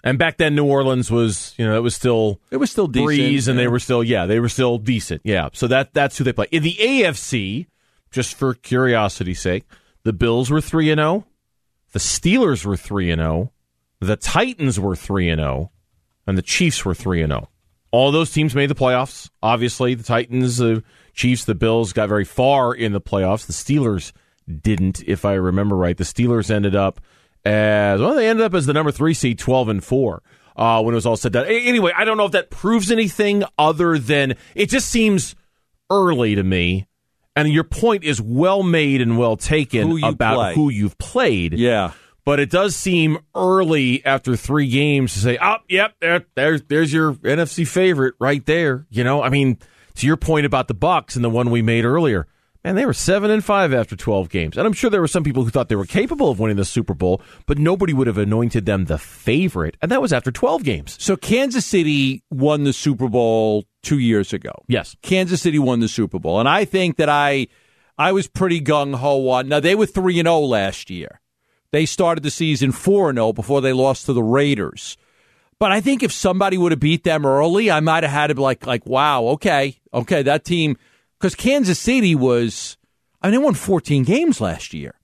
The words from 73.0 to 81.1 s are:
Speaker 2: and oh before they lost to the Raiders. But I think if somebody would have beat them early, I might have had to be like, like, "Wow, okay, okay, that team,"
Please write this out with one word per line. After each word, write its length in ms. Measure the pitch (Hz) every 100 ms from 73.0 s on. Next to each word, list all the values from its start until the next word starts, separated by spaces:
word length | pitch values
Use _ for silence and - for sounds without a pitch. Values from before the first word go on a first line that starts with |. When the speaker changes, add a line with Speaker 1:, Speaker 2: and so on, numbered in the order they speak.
| 170
Speaker 2:
and 80 | 127
oh 120 | 113
before 300 | 107 107 139
they 100 | 131
lost 360 | 127 135 131 -
to 60 |
the 100 | 123
Raiders. 720 | 110 131 143 127 80 - - - _ _ _ _ _ _
But 140 | 214
I 80 | 202
think 240 | 269 269
if 80 | 165
somebody 460 | - 190 185 196 185
would 160 | 175
have 80 | 151
beat 240 | 147 165
them 200 | 175 156
early, 460 | 143 135 160 190 220
I 80 | 156
might 240 | 156 160
have 80 | 156
had 160 | 143 147
to 80 |
be 60 | 135
like, 240 | 135 123
like, 200 | 131 120
"Wow, 400 | - 131 147 135
okay, 520 | 117 143 202 147 139 - _
okay, 280 | 120 117 170
that 220 | 135 147
team," 320 | - 175 156 135 _ _ _